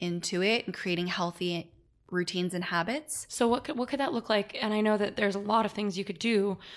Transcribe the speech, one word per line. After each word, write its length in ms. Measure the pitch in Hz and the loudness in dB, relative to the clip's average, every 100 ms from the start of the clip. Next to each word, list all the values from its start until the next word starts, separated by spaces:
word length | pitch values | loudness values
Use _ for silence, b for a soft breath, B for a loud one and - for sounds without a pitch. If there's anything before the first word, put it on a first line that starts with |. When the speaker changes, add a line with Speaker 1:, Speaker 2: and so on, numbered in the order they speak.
Speaker 1:
into 420 | 175 175 - 180 | -2 -2 -2 2
it 240 | 196 233 190 | 2 2 0
and 80 | |
creating 340 | - 190 175 175 | -4 -2 0 0
healthy 640 | 185 175 - 180 170 - - _ _ - | -2 -2 -2 -2 -2 -6 -16 _ _ -4
routines 440 | 180 175 180 180 | -2 0 0 0
and 80 | 180 | -2
habits. 640 | 180 175 170 277 - - - | 0 0 0 -4 -4 -8 -8
Speaker 2:
So 200 | - 233 | 0 2
what 160 | 254 | 2
could, 120 | - 247 | 0 -4
what 120 | 247 | -2
could 100 | 277 | 0
that 140 | 277 | 0
look 160 | 233 - | -2 2
like? 280 | 208 202 - | 0 0 -4
And 100 | 220 | 0
I 80 | 214 | 2
know 160 | 214 214 | 4 2
that 200 | 208 - | 0 0
there's 180 | 202 | 0
a 60 | 196 | 0
lot 260 | 202 220 208 | 2 2 2
of 60 | |
things 260 | - 208 180 | 0 -2 -2
you 60 | |
could 160 | 196 180 | -6 -2
do, 360 | 233 214 202 180 B | 2 4 2 -2 B